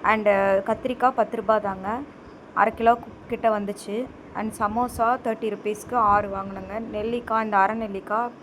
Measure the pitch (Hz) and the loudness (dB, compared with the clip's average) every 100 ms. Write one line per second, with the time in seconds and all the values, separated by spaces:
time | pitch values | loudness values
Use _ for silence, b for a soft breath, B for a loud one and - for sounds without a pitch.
0 | - 214 208 196 196 196 196 220 - 247 | 2 4 4 4 4 2 2 -2 -2 2
1 | 254 254 220 226 202 214 208 190 190 233 | 2 2 -2 -2 0 2 0 -6 -6 -6
2 | 285 - - - - - 208 220 226 240 | -8 -16 -20 -20 -8 2 2 4 4 4
3 | 233 - - 226 226 214 202 202 - 208 | -2 -16 -10 0 2 2 -2 -8 -6 -6
4 | 262 - - - 220 208 208 220 247 233 | -6 -10 -12 -6 -6 -2 -2 0 -2 0
5 | 226 247 240 220 220 202 208 208 - 247 | 2 2 -2 -4 -4 -4 -4 -6 -4 2
6 | 214 208 208 196 196 196 190 208 226 214 | 4 4 2 -6 -8 -10 -8 -8 -6 -4
7 | 220 240 233 226 220 202 190 226 220 196 | -4 -4 0 0 2 4 4 2 -4 -8
8 | 190 214 240 240 | -4 -2 -2 -6